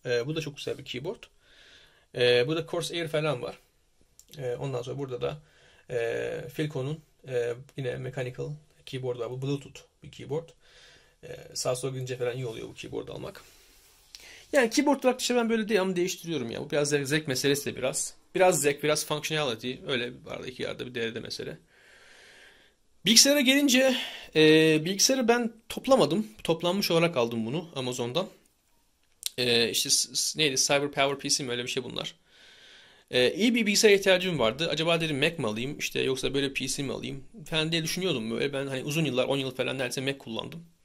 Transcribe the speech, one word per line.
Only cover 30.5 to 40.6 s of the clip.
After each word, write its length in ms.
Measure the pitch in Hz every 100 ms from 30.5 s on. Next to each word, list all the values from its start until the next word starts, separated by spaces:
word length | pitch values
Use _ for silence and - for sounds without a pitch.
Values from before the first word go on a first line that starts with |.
| 131
Cyber 340 | - 143 143
Power 280 | 147 139 139
P 100 | 143
C 160 | -
mi? 60 | 131
Öyle 120 | 120
bir 60 | 123
şey 160 | -
bunlar. 300 | 117 - - - _ _ - - - - - - _
E, 240 | 123 123
iyi 200 | 151 233
bir 120 | 233 208
bilgisayara 300 | 202 220 196
ihtiyacım 420 | 196 180 185 156
vardı. 300 | 110 127 160
Acaba 300 | 147 160 170
dedim 180 | 165 139
Mac 180 | 156 165
mi 80 | 113
alayım? 320 | 107 131 143
İşte 220 | - 131
yoksa 340 | 131 131 135
böyle 180 | 139 139
P 160 | 135 131
C 140 | -
mi 100 | 135
alayım? 320 | 104 120 135 - 226 151
Falan 260 | 160 160
diye 100 | 165
düşünüyordum 480 | 160 - 185 135 110
böyle. 220 | 113 139
Ben 140 | 139 139
hani 180 | 131
uzun 200 | - 151
yıllar, 200 | 151 123
on 120 | 123 139
yıl 180 | 135
falan 240 | 127 127 131
neredeyse 220 | 123 139
Mac 180 | 131 139
kullandım. 460 | - 113 - -